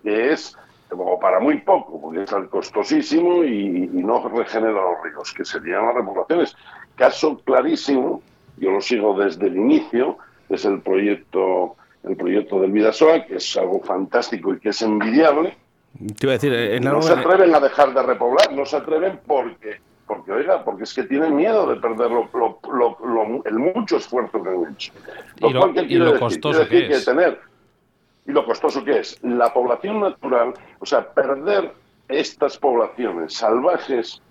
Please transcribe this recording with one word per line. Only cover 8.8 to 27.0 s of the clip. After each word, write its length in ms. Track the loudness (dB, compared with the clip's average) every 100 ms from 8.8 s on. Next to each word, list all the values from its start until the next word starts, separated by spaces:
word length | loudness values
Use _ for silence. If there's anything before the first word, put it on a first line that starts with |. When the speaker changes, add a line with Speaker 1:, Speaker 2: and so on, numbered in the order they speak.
Speaker 1:
sigo 360 | 0 0 2 2
desde 300 | 0 0 -2
el 100 | 2
inicio, 600 | 4 2 2 -2 -2 -4 -14 _ _
es 160 | -4 -2
el 160 | -2
proyecto, 920 | 0 0 2 -2 _ -2 0 0 -2 -6 _ _
el 120 | -8 -4
proyecto 440 | 0 -2 0 0
del 120 | 2
Bidasoa, 540 | 4 2 4 4 4 0
que 100 | -8
es 200 | -4 -2
algo 220 | -2 -2
fantástico 720 | -2 -4 -2 -2 -2 -6 -4
y 60 | -4
que 100 | -4
es 120 | -2
envidiable. 760 | -2 0 2 4 4 4 -2 -6 _ _ _ -14 -12 -4
Speaker 2:
Te 80 | -2
iba 80 |
a 40 | 0
decir, 160 | 0
eh, 220 | 0 -2 -2
en 60 |
Speaker 1:
No 60 | 0
Speaker 2:
algo 100 | 2
Speaker 1:
se 120 | 2 2
Speaker 2:
de 60 |
Speaker 1:
atreven 340 | 4 6 6 6
a 40 |
dejar 340 | 4 4 4
de 100 | 4
repoblar, 480 | 0 0 2 4 2
no 140 | 0 -4
se 100 | -4
atreven 420 | -2 -2 -2 -4 -2
porque, 520 | -2 -2 -10 -14 -14 _ _ -10
porque, 240 | -10 -4
oiga, 320 | -4 0 0 -2
porque 180 | -8 -8
es 80 | -8
que 80 |
tienen 320 | -4 -2 0 0
miedo 320 | 2 2 0
de 100 | -2
perder 300 | -4 -2 0
lo, 180 | 0 -2
lo, 260 | -2 -2 -2 -6
lo, 240 | 0 0 -2 -4
lo, 400 | -2 -2 -4 -4
el 140 | -2
mucho 380 | -2 -2 -2 -4
esfuerzo 440 | -2 -4 -4 -6
que 80 | -4
han 240 | -4 -6
hecho. 180 | -8 -16 -16 -20 -20 -20 -2
Lo 100 | 0
Speaker 3:
Y 40 |
lo, 60 | 4
Speaker 1:
cual, 120 | 2 2
¿qué 60 |
Speaker 3:
y 40 | 0
Speaker 1:
quiere 160 | 2 4
Speaker 3:
lo 60 |
Speaker 1:
decir? 60 | 4
Speaker 3:
costoso 400 | 2 -2 0 2
Speaker 1:
Quiere 100 | 4
decir 120 | 2
Speaker 3:
que 60 | 4
Speaker 1:
que 80 |
Speaker 3:
es. 80 | 0